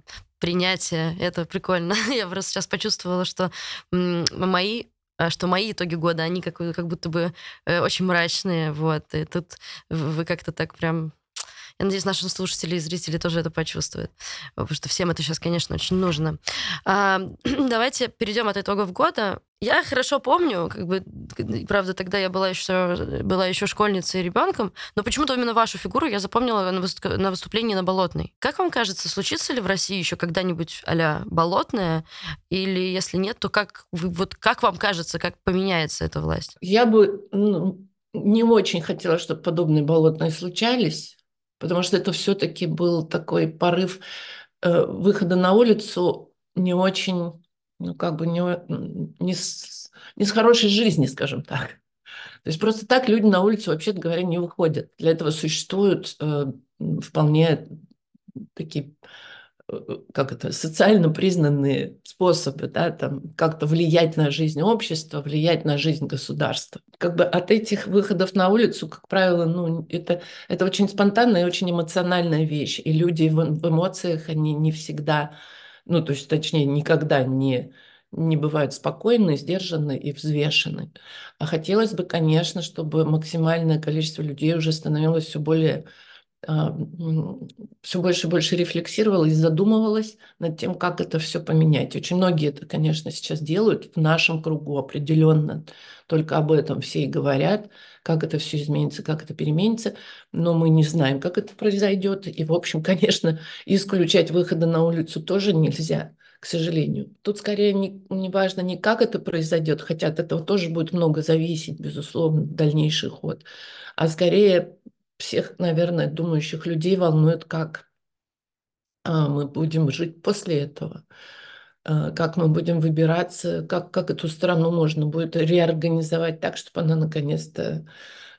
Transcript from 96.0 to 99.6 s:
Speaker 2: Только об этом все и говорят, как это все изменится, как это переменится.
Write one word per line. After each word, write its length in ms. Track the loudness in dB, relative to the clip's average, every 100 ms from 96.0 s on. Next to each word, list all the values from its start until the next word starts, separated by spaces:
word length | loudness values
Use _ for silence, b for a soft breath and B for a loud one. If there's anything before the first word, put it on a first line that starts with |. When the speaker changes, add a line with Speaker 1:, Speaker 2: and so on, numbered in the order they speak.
| _
Speaker 2:
Только 300 | 0 2 0
об 140 | 4
этом 280 | 2 2 -4
все 220 | -4 -4
и 40 | -2
говорят, 640 | -2 0 2 2 0 -4 B B B
как 200 | -2 -2
это 160 | 0 -4
все 180 | -4 -4
изменится, 460 | -2 -2 -2 -4
как 200 | -6 -6
это 100 | -6 -6
переменится. 600 | -2 2